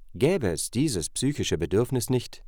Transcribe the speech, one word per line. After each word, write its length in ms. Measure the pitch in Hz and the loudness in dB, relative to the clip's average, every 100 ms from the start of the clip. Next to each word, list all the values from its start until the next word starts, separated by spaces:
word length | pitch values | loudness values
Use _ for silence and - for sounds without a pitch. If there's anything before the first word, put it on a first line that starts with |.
| - 87 | -14 2
Gäbe 320 | 127 190 107 | 2 4 2
es 240 | 80 - | -2 -2
dieses 380 | 113 156 104 73 | 0 0 0 -4
psychische 480 | - 131 147 95 82 | -2 -2 0 0 0
Bedürfnis 520 | 80 95 123 131 - | 2 2 2 0 0
nicht 360 | 123 - - | 0 -2 -10